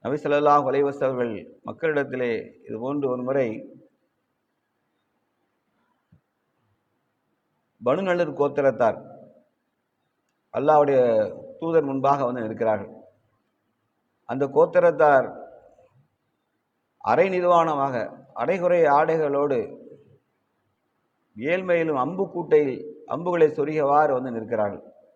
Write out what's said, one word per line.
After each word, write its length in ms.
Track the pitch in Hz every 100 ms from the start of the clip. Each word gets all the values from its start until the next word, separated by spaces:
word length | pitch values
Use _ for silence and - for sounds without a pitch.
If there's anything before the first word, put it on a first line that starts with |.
நபி 120 | 117 147
ஸல்லல்லாஹு 500 | 151 147 147 143 131
அலைஹி 180 | 135 143
வஸல்லம் 280 | 139 131
அவர்கள் 200 | 127 120 104 - -
மக்களிடத்திலே 640 | - - 165 147 139 127 120 110 - _
இது 120 | - 110
போன்று 280 | 127 147 139
ஒரு 160 | 123
முறை 240 | 123 135 120 107 - - _ _ _ _ _ _ _ _ _ _ _ _ _ _ _ _ _ _ _ _ _ _ _ _ _ _ _ _ _ 101 _ _ _ _ _ _ _ _ _ _
பனு 220 | 120 156
நல்லூர் 360 | 190 175 165 139
கோத்திரத்தார் 600 | 143 - 139 117 113 - - - - _ _ _ _ _ _ _ _ _ _ _ _
அல்லாஹ்வுடைய 440 | 113 143 151 143 135 123 110 101 - - -
தூதர் 320 | 165 165 139
முன்பாக 360 | 135 135 143
வந்து 180 | 127 123
நிற்கிறார்கள். 460 | 110 107 110 107 202 - - _ _ _ _ _ _ _ _ _ _ _ -
அந்த 160 | 131 139
கோத்திரத்தார் 760 | 139 170 180 170 151 151 139 117 - - - _ _ _ _ _ _ _ _ _ _ _ _ _ _
அரை 200 | - 117 190
நிர்வாணமாக, 680 | 185 175 175 165 147 139 123 104 - -
அரைகுறை 440 | - 123 185 175 175 156
ஆடைகளோடு, 680 | 143 156 160 147 139 143 127 101 - - - _ _ _ _ _ _ _ _ _ _ _ _ _ 104
ஏழ்மையிலும் 640 | 131 180 160 175 160 143
அம்பு 220 | 131 185 190
கூட்டையில் 500 | 175 160 151 143 123 - - -
அம்புகளை 420 | 139 175 170 156
சொருகியவாறு 640 | 151 143 156 139 143 151
வந்து 200 | 127 127 117
நிற்கிறார்கள். 480 | 110 113 104 98 - _ _